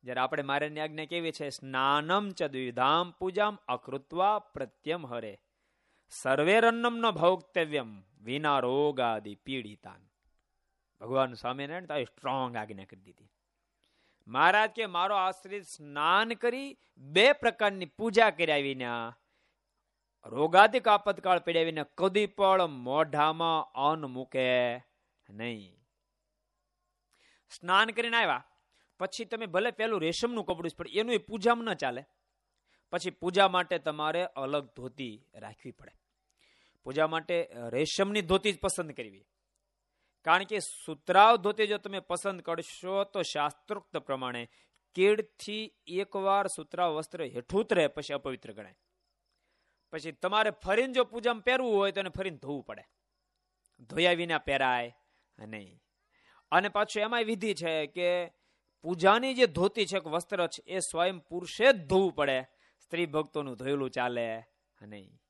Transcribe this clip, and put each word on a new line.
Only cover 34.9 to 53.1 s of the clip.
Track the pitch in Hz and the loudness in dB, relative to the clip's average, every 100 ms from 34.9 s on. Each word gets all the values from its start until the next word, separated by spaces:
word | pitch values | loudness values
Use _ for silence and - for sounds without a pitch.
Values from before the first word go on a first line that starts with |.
| 127 127 107 _ | -12 -12 -12 _
રાખવી | 110 104 107 127 | -18 -18 -16 -18
પડે. | - - _ _ _ _ _ _ _ _ _ | -18 -20 _ _ _ _ _ _ _ _ _
પૂજા | - 135 156 | -8 -2 0
માટે | 160 160 175 165 117 117 | 0 -2 -4 -4 -8 -6
રેશમની | 120 156 - 196 208 | -2 -2 0 0 0
ધોતી | 165 190 214 | 0 0 0
જ | 185 | -2
પસંદ | 196 185 165 | -6 -4 -8
કરવી, | 135 110 95 _ _ _ _ _ _ _ _ _ _ | -10 -14 -16 _ _ _ _ _ _ _ _ _ _
કારણ | - 175 | 2 2
કે | 196 214 | 2 -6
સુતરાઉ | - - - 156 - 185 214 233 | -6 -12 -14 -12 4 8 8 8
ધોતી | 185 208 208 | 2 0 -2
જો | 208 | -2
તમે | 202 196 | -4 -10
પસંદ | - 175 196 185 | -6 -4 -4 -6
કરશો | 170 165 165 - 180 196 | -6 -6 -8 -12 -4 -2
તો | 202 202 | -2 -4
શાસ્ત્રોક્ત | 165 147 147 - _ 214 _ 151 | -4 -2 -2 -4 _ -12 _ -10
પ્રમાણે | - 131 127 120 120 _ _ _ _ - | -6 -6 -4 -6 -10 _ _ _ _ 2
કેડથી | 190 214 214 _ - 214 220 _ - | 4 4 -2 _ -10 -10 -10 _ -8
એકવાર | 180 196 196 190 196 196 | -6 -4 -2 2 2 0
સુતરાઉ | - 156 170 175 151 | -6 -10 -2 -2 -2
વસ્ત્ર | 160 175 | -6 -10
હેઠું | 143 120 - 190 | -8 -8 -4 -4
ઉતરે | 220 190 147 | 0 2 2
પછી | - 143 | -2 -8
અપવિત્ર | 143 135 127 - | -8 -6 -10 -12
ગણાય. | 104 101 95 _ _ _ _ _ _ _ _ _ _ _ | -18 -18 _ _ _ _ _ _ _ _ _ _ _ _
પછી | 160 156 | -12 -12
તમારે | 147 185 208 214 | -8 -2 0 0
ફરીને | 208 185 214 262 | -2 -2 0 0
જો | 254 | 0
પૂજામાં | 240 233 226 233 | -2 -2 -2 -2
પહેરવું | 220 254 247 202 | 0 0 2 2
હોય | 196 | 2
તો | 196 | -2
એને | 190 | -6
ફરીને | 170 190 147 | -6 -10 -8
ધોવું | 135 143 | -10 -10
પડે, | - 104 - _ _ | -10 -18 -18 _ _